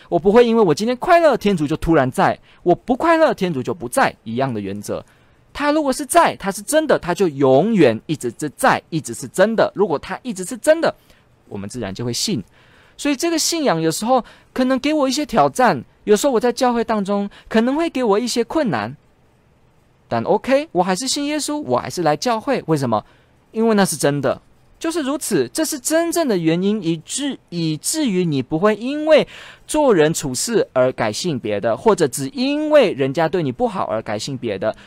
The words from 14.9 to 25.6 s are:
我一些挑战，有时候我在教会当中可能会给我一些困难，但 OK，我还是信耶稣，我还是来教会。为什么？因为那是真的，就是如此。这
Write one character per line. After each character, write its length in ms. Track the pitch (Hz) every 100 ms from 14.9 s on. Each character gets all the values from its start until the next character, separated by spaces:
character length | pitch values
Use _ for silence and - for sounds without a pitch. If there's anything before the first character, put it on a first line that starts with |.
我 140 | 311 269
一 40 |
些 140 | 262 294
挑 220 | 202 143
战， 340 | 135 247 147 - _
有 120 | - 208
时 120 | 294
候 60 |
我 60 | 233
在 120 | 240
教 220 | 240 254
会 100 | 233
当 200 | 226 220
中 260 | 190 202 202 - -
可 140 | 220
能 140 | 233 285
会 140 | 339
给 140 | 269
我 160 | 247 196
一 80 | 240
些 160 | 240
困 260 | 226 330 269
难， 260 | 131 104 147 _ _ _ _ _ _ _ _ _ _ -
但 120 | 117
OK， 440 | - 196 - 269 311
我 100 | 170
还 100 | 180
是 140 | 185 262
信 180 | 294 285
耶 140 | 302
稣， 180 | 277 294
我 200 | - 240
还 100 | -
是 140 | 147
来 120 | 160 151
教 240 | 254 226
会。 220 | 247 240 147
为 80 | 160
什 140 | 131
么？ 140 | 110 - _ _ _ _
因 160 | 220 226
为 60 |
那 120 | 214 -
是 100 | 151
真 240 | 143 143
的， 220 | 135 98 _ _ _ -
就 140 | 320
是 100 | 339
如 160 | 262 294
此。 300 | - 190 120
这 100 | -